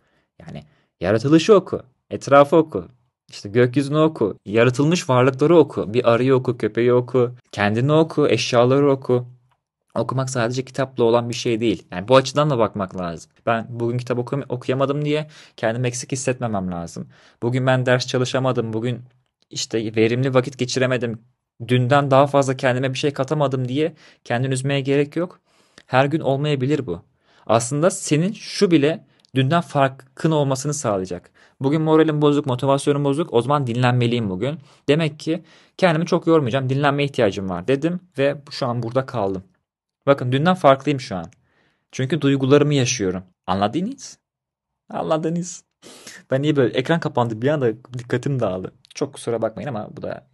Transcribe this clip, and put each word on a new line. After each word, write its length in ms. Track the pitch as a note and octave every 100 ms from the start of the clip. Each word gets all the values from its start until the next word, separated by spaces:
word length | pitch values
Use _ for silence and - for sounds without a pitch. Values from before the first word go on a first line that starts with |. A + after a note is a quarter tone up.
| _ _ _ _ -
Yani 180 | C#2 - _ _ -
yaratılışı 540 | F2 A2 C3+ E3 D#3+
oku, 280 | G3 F#3 F2+ - _ -
etrafı 460 | G2+ - C#3+ C#3+ E3+
oku, 320 | D#3 G2 E2 _ _ _ _
işte 200 | - G#2
gökyüzünü 500 | A2+ B2 C3 C3+ D3+
oku, 400 | D#3 D#3 G2+ - G#2
yaratılmış 640 | A2 B2 B2 D3+ F3 -
varlıkları 460 | B2+ C3 C3 D3+ E3+
oku. 380 | C#3 - F2
Bir 160 | A#2 A#2
arıyı 240 | A#2 C3
oku, 240 | C3 C3 A#2+
köpeği 340 | G#2+ A2+ B2
oku, 420 | B2 B2 B2+ A#2+ B2 _
kendini 400 | - G#2 A2 C3+
oku, 360 | D#3 D#3+ - C#3+
eşyaları 600 | A#2 - A#2+ B2 C#3 C#3+
oku. 360 | C3 - B2 B2 - _ _ _ _ _
Okumak 360 | - A#2+ C3 C3
sadece 340 | B2+ A#2 B2+
kitapla 400 | C3 - C3 B2
olan 240 | A#2 A#2 A#2+
bir 60 |
şey 260 | A#2+ B2+ A2
değil. 220 | A#2 E3 -
Yani 180 | F2+ G#2
bu 80 | C3
açıdan 340 | C3 C#3 D3+
da 80 | B2
bakmak 380 | G#2 G#2+ F#2+ F#2
lazım. 340 | F2 E2 - _ -
Ben 200 | A2+ A2
bugün 280 | A#2 A#2 B2
kitap 200 | B2 B2
okuyam-, 260 | B2 C#3 C3
okuyamadım 560 | B2+ - C3 C3+ C#3+
diye 220 | D3 D3+ D3+ - - -
kendimi 300 | A2+ A#2 B2+
eksik 260 | B2 -
hissetmemem 580 | B2+ - B2+ A#2 G2+ F#2
lazım. 380 | F2 E2+ - - _ _ -
Bugün 240 | A#2+ B2+ C3
ben 200 | C3 B2
ders 200 | B2+ -
çalışamadım, 680 | B2+ B2 C3 C3 A#2+ A2+
bugün 300 | A2 A#2+ A#2+ - _ _ _ -
işte 460 | C3+ - A2+ A2 A2
verimli 380 | A2+ A#2+ C3+
vakit 240 | B2+ B2+ -
geçiremedim, 600 | B2 B2+ B2+ B2+ A#2+ G#2+ _ _ _ - A#2
dünden 420 | B2 B2 C#3+ C#3
daha 160 | C3+ C#3+
fazla 300 | C#3 C3 B2+
kendime 360 | C3 B2+ C3+
bir 60 | C3
şey 120 | D3
katamadım 580 | C#3+ C3 D3+ C#3 C3+ B2+
diye 260 | C3+ E3 - - _
kendini 300 | - A#2+ C3
üzmeye 260 | C3 C#3 C#3
gerek 360 | C3+ C#3 D3 D#3+
yok. 240 | F3 - _ _ _ - -
Her 180 | C3
gün 160 | C#3 D3+
olmayabilir 640 | C3 C3+ D3+ C#3 C3 D3 B2
bu. 160 | E2+ - _ _ _ -
Aslında 440 | A#2 B2 D3 F3+
senin 420 | - - D3+ F#3
şu 380 | - - - G3
bile 340 | D#3+ C#3+ E3 _ _ _
dünden 260 | C3 C3 E3+
farkın 680 | E3+ C#3+ C3+ C3+ - - D#3+
olmasını 440 | D3+ C#3 C3 D3+
sağlayacak. 560 | D3 A#2+ G2+ F#2 F2 - _ _ -
Bugün 220 | C3+ D#3+
moralim 400 | D#3 D#3+ D#3 D3+
bozuk, 240 | D3 C#3+ C#3
motivasyonum 580 | B2 C#3 C#3 D3 C#3+
bozuk, 300 | C#3+ C#3 F3
o 80 | A#2
zaman 240 | A#2+ D3 B2+
dinlenmeliyim 640 | A#2+ B2 B2 A#2 A#2+ G#2
bugün. 280 | F#2 B2+ D#3+ - _ -
Demek 320 | E3+ D#3 D3+
ki 220 | D#3 E3+ - - _ -
kendimi 280 | F3+ D#3 E3+
çok 200 | E3+ E3
yormayacağım, 420 | D#3+ B2 C3+ B2+
dinlenmeye 400 | C3+ C#3+ C#3+ C#3+
ihtiyacım 400 | C#3 G#2 F#2+ F#2+
var 200 | F2 A2
dedim 320 | C#3 D#3+ F3+ - -
ve 180 | C#3 C#3+ -
şu 160 | - B2+
an 160 | A#2+
burada 240 | A2+ C3 C3
kaldım. 360 | A#2+ G2 F#2 - _ _ _ _ _ C3+
Bakın 260 | C#3 B2
dünden 220 | C3+ E3+
farklıyım 460 | F#3 C#3+ C3+ D3 C#3
şu 160 | - F#2
an. 100 | E2 _ _ _ _ _ _
Çünkü 280 | - C3 D3
duygularımı 540 | C#3 C#3 C3 C#3+ D3+
yaşıyorum. 480 | C#3+ A#2+ - F#2+ F#2 - _ -
Anladınız? 720 | F#2+ G#2 C#3+ G3+ C#4 - - _ _ _ _ _ _ -
Anladınız. 760 | - E3+ D#3+ D#3+ E3+ F3 - _ _ - - - - -
Ben 120 | C3+
niye 140 | D3 C#3+
böyle 220 | A#2+ B2+
ekran 220 | C3+ E3
kapandı 420 | D3+ - B2 A2
bir 60 | C3
anda 240 | D#3 A#2+ A2 - -
dikkatim 420 | - B2 C#3 C3
dağıldı. 320 | G#2+ F#2 F#2 _ _
Çok 200 | - D3
kusura 280 | - - A#2
bakmayın 260 | A2 G2+ C#3
ama 200 | G#2+ - -
bu 60 |
da 240 | F#2+ - _